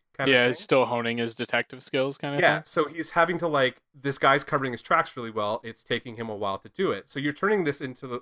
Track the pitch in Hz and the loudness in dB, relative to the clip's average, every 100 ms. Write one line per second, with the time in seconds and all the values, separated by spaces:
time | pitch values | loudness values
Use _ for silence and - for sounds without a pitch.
0 | _ - 135 127 123 123 - 135 117 120 | _ -4 4 6 4 2 4 4 4 0
1 | 117 120 117 113 120 117 - 127 - 135 | -2 -2 -4 -4 -2 -2 -2 -10 -4 -2
2 | 135 139 143 143 156 92 - 170 143 165 | -2 -2 -4 2 2 2 -2 -2 -2 -4
3 | 151 175 170 170 165 143 127 - _ 139 | -4 2 2 2 0 2 0 -2 _ -6
4 | 139 131 139 139 - 147 131 117 - 165 | -4 2 4 4 2 -2 -2 -6 0 0
5 | - 131 113 110 104 110 113 - - 120 | 0 -6 -6 -2 -2 -2 -6 -14 -6 -6
6 | 127 110 113 104 101 95 107 - 185 101 | -4 -10 -8 -4 -4 -4 -10 -4 -2 -2
7 | - 139 147 143 196 208 156 139 135 127 | -6 -6 -6 -2 0 2 0 -2 -8 -10
8 | 131 120 | -8 -8